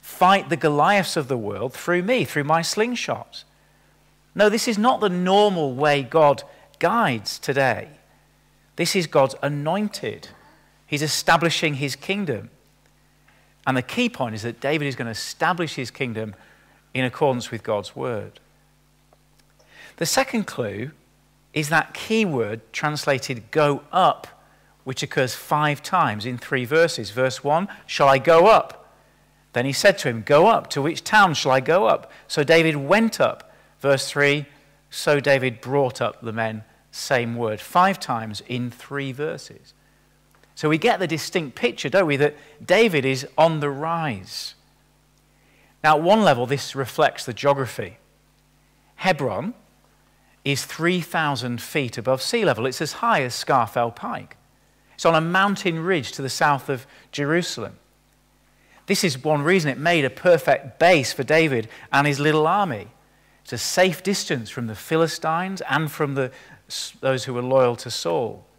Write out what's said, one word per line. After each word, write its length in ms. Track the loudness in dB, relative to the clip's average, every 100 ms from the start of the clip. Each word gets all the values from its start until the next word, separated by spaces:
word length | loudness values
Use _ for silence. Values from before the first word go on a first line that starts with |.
fight 480 | -20 2 4 4 0
the 60 | 0
Goliaths 600 | 0 2 4 4 2 -4
of 120 | -2
the 100 | -4
world 340 | -4 -6 -8
through 300 | -8 -2 0
me, 240 | 2 0 0
through 180 | -2
my 160 | 0 0
slingshot. 840 | 0 -2 -2 -2 -4 -6 -8 -20 -20 _ _ _ _ _ _ _ _
No, 160 | 2 2
this 180 | 4 0
is 80 | 2
not 240 | 2 2
the 80 | 0
normal 680 | 0 2 4 4 2 -2
way 280 | 0 2 2
God 400 | 2 4 4 4 -4 -20 _ _
guides 600 | 0 2 0 -2 -6 -10
today. 500 | -4 2 2 0 -6 -18 _ _ _ _ _ _ _ -6
This 180 | -2
is 120 | -2 0
God's 280 | 2 2 0
anointed. 880 | -4 -4 -4 -2 -4 -6 -10 -10 -16 -20 _ _ _ _ _
He's 140 | -4
establishing 760 | -2 -2 2 2 2 0 -2
his 220 | -2 -6 -6
kingdom. 540 | -6 -6 -4 -6 -8 _ _ _ _ _ _ _ _ _ _ _ -4
And 120 | -4
the 40 |
key 280 | -4 -2 -4
point 240 | -2 -6
is 80 | -4
that 180 | -8 -6
David 280 | -4 -2 -4
is 60 |
gonna 160 | -6 -8
establish 680 | -8 -10 -4 -2 -2 -4 -6
his 140 | -10
kingdom 440 | -8 -8 -6 -8 -12 -20 _ _ _ _
in 140 | -4 -4
accordance 440 | 0 0 0 -6
with 120 | -10
God's 340 | -4 -4 -4 -10
word. 440 | -8 -6 -10 -18 _ _ _ _ _ _ _ _ _ _ _ _ _ -20 -20 -6
The 100 | -2
second 400 | 0 0 -2 -6
clue 440 | -6 -6 -6 -10 -14 _ _ _ _ _
is 160 | -6 0
that 240 | 0 -2
key 320 | -10 -2 0 0
word 340 | 0 -4 -6 -10
translated 760 | -6 -4 -2 -2 -2 -2 -10 -4
"go 340 | 2 2 0 -2
up" 480 | 2 2 2 -8 -20 _ _ _ _ -12
which 140 | -8
occurs 320 | -4 -2 -2 -4
five 480 | -4 0 0 -2
times 420 | -2 0 0 -2 -6
in 100 | -8
three 280 | -4 -4
verses. 480 | 0 2 2 0 -8
Verse 320 | -2 -2 0
one, 240 | -2 -2 -2 -12 -10
"Shall 220 | 2 4
I 100 | 4
go 300 | 6 8 8
up?" 440 | 6 4 -12 -20 _ _ _ _ _ _
Then 120 | -4
he 80 | -2
said 260 | 2 2 2
to 100 | -2
him, 140 | -6
"Go 260 | 2 6 6
up. 200 | 4 -2
To 120 | -4
which 220 | -4 -6
town 300 | 0 4 4
shall 180 | 2 0
I 80 | 0
go 260 | 2 2 2
up?" 240 | 0 -2 -20 _
So 160 | -4
David 320 | 4 4 4
went 460 | 0 2 2 2 2
up. 320 | 0 0 -16 _ _ _
Verse 320 | 0 2 0
three, 360 | 0 2 2 -4 _ _ _ _
"So 300 | -6 2 2
David 400 | 4 2 2 -6
brought 400 | -4 0 0 0
up 200 | -6 -4
the 120 | -10
men." 320 | -4 -4 -6 -14 _ _
Same 460 | -14 -2 0 0 -4
word, 240 | -4 -6
five 400 | -2 2 2 0
times 420 | -6 -6 -6 -12 -8
in 200 | -6 -6
three 440 | -10 -12 -8 -8
verses. 600 | -8 -8 -10 -16 -20 _ _ _ _ _ _ _ _ _ -4
So 120 | 0
we 80 | 2
get 220 | 2 0
the 80 | 0
distinct 480 | -4 -4 -4 -6
picture, 340 | -4 -4 -2 0
don't 200 | 2 2
we, 80 | 2
that 180 | 0 -2 -20 -20 0
David 380 | 4 4 2
is 200 | 0 -2 -4 2
on 220 | 2 4
the 100 | -2
rise. 840 | -4 -4 -4 -4 -6 -10 -14 -14 -18 _ _ _ _ _ _ _ _ _ _ _ _
Now, 140 | 2 4
at 40 |
one 200 | 6 6
level, 240 | 6 4 2
this 280 | -2 -4
reflects 500 | -6 -6 2 2 2
the 80 | -10
geography. 680 | -2 2 2 0 -8 -12 -14 _ _ _ _ _ _ _ _ _ _
Hebron 580 | -2 0 -2 -4 -6 -10 _ _ _ _ _ _ _ _
is 200 | -4 -4
three 360 | -6 -4 -2 -2
thousand 640 | -2 -2 -2 -2 -6 -8
feet 340 | -6 -4 -4 -6
above 240 | -2 -2
sea 220 | -2 0
level. 220 | 0 0 -2
It's 160 | -4
as 120 | -8
high 280 | -4 0 0
as 120 | 0
Scafell 600 | -6 0 0 2 0 -2
Pike. 420 | -4 -10 -10 -12 -20 _ _ _ _ _
It's 120 | -2 2
on 80 |
a 60 | 2
mountain 600 | 2 2 2 0 -4 -4
ridge 300 | -2 -2 -2
to 80 | -8
the 80 | -8
south 400 | 0 2 2 -2
of 180 | -6 -6 -20 _
Jerusalem. 680 | -6 0 0 -2 -8 -12 -14 _ _ _ _ _ _ _ _ _ _
This 180 | -4 0
is 220 | 0 -2
one 160 | 0 0
reason 300 | 2 2 2
it 80 | -2
made 260 | 0 2
a 60 | 0
perfect 680 | 0 4 4 4 0 0 2
base 320 | 6 6 2
for 80 | -4
David 480 | 2 4 4 0 -4 -12 -2
and 160 | 0 2
his 140 | 2
little 260 | 2 2 2
army. 420 | 2 0 -4 -10 _ _ _ _ _
It's 120 | -12
a 20 | -8
safe 460 | -4 2 2 2
distance 480 | -4 -4 -2 -6 -6
from 160 | -8 -8
the 80 |
Philistines 880 | -8 -2 0 0 -2 -4 -4 -4 -8 -2
and 200 | -2 -2
from 260 | -4 -4 -2
the, 140 | -4 -6 -20 -20 _ -12 -12 -6
those 240 | -2 -2
who 80 | -2
were 80 | -6
loyal 360 | 0 4 4 2
to 140 | -8
Saul. 540 | -8 -4 -2 -4 -8 -20